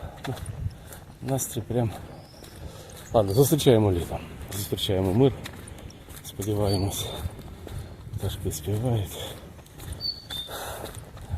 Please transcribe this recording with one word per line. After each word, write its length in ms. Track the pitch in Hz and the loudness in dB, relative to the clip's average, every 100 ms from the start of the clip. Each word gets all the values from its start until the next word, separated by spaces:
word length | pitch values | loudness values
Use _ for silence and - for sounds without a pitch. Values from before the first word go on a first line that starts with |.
| - - - 127 - - - - - - - - | -12 -8 -8 -6 -6 -4 -6 -6 -14 -16 -16 -8
Настрій 380 | 123 135 - 123 | -2 0 0 -4
прям. 300 | 101 117 113 - - - - - - - - - - - - | 0 2 2 0 -10 -14 -16 -18 -16 -14 -12 -14 -16 -16 2
Ладно, 220 | 117 98 | 4 6
зустрічаємо 580 | 98 139 151 139 113 104 | 8 8 8 8 8 8
літом. 420 | 90 - 80 - - - - | 4 2 -4 -6 -12 -8 -6
Зустрічаємо 580 | 104 101 - 92 95 | -2 -2 2 4 6
мир, 180 | 98 135 104 - - - - - - - - | 8 6 6 -6 -12 -14 -14 -14 -16 -16 -14
сподіваємось, 840 | - - 98 104 101 98 98 - - - - - - - - - - - - - | -10 -4 0 2 4 4 2 -2 -4 -4 -6 -8 -12 -12 -10 -10 -10 -12 -8 -4
пташки 360 | 98 - 95 | -2 -2 -4
співають. 680 | - - 104 123 113 92 - - - - - - - - - - - - - - - - - - - - - - | -4 0 0 2 2 0 -4 -10 -10 -14 -18 -18 -14 -10 -6 -6 -6 -6 -6 -6 -8 -8 -8 -8 -10 -12 -12 -6